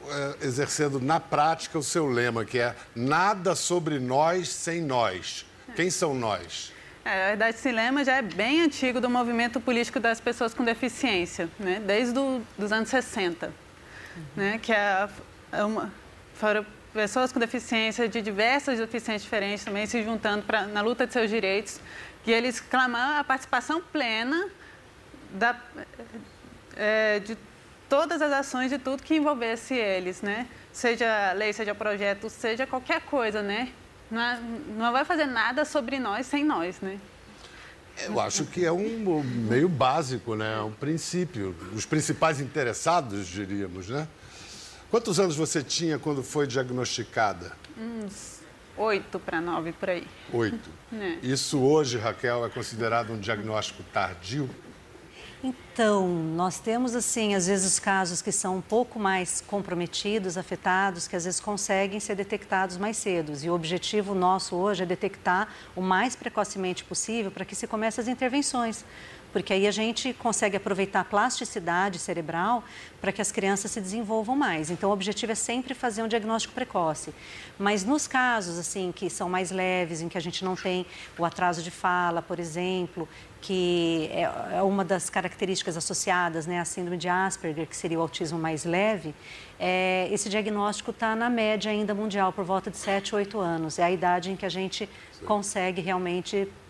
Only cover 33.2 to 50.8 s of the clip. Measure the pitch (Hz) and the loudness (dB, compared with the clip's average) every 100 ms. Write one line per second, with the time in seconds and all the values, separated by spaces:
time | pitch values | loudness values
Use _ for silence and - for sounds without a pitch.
33.2 | 226 214 202 202 254 - - - - 226 | 2 0 -2 -2 -4 -8 -20 -20 -8 -2
34.2 | 240 247 233 233 - 214 233 247 294 349 | -2 -2 -6 -8 -8 -2 2 2 2 2
35.2 | 294 240 220 254 302 311 240 269 240 208 | 2 2 2 2 2 0 0 -2 -2 -2
36.2 | 262 285 294 226 170 185 190 196 196 - | 0 2 2 2 0 -4 -8 -8 -12 -20
37.2 | - - - - - - - - - 160 | -20 -20 -20 -18 -20 -20 -20 -10 -4 0
38.2 | 107 - 147 - 175 170 214 226 208 156 | 0 0 -2 0 2 2 0 -2 0 2
39.2 | 139 120 110 120 175 151 131 147 139 127 | 2 0 4 6 6 4 4 4 0 -4
40.2 | 110 107 107 110 107 107 135 160 - 180 | -2 -2 0 0 -4 -4 -2 -2 -2 -2
41.2 | 180 117 95 85 92 107 - 156 - 113 | -2 -2 -6 -6 -8 -6 0 0 2 2
42.2 | 160 147 135 151 127 104 160 175 135 98 | 2 2 -2 0 0 0 4 4 2 -6
43.2 | 92 87 98 101 98 90 90 135 156 - | -6 -6 -4 -4 -4 -6 -6 -6 -6 -10
44.2 | - - - - - - - 226 240 170 | -20 -18 -16 -16 -18 -18 -2 0 2 4
45.2 | 196 147 156 170 135 - 165 151 151 143 | 4 4 2 0 0 0 0 0 0 -2
46.2 | 120 151 147 123 127 123 120 - 110 - | -2 0 2 2 0 -2 -2 -2 -4 2
47.2 | 107 90 87 - - - 226 233 208 - | 2 2 -8 -14 -16 -12 -10 -8 -8 -10
48.2 | - - - - - - 214 202 - 190 | -16 -16 -20 -20 -18 -2 0 0 -2 -8
49.2 | - 175 170 165 165 170 190 175 - - | -4 -2 -2 -2 -4 -4 -2 -2 -4 -16
50.2 | - 120 113 113 - - | -4 0 2 0 -8 -18